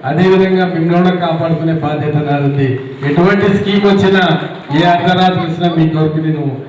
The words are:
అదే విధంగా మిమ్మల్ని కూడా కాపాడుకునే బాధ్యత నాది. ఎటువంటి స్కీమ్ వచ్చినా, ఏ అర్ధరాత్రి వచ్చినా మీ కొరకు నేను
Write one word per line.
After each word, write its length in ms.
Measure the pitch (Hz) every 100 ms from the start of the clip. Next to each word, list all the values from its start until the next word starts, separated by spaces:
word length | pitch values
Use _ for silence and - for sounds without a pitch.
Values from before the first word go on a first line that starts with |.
| 131
అదే 160 | 156 185
విధంగా 320 | 190 190 185 180
మిమ్మల్ని 240 | 165 165 175
కూడా 140 | 180 175
కాపాడుకునే 500 | 175 160 165 156 160 160 147
బాధ్యత 320 | 151 147 147 147
నాది. 400 | 143 139 139 131 - - - 139
ఎటువంటి 380 | 147 180 202 196 196
స్కీమ్ 280 | 196 202 202
వచ్చినా, 340 | 196 190 190 175 160 - - - 147
ఏ 60 | 175
అర్ధరాత్రి 480 | 175 170 180 185 180 165
వచ్చినా 240 | 160 175 160
మీ 80 | 156 156
కొరకు 240 | 156 156 160
నేను 180 | 151 139 123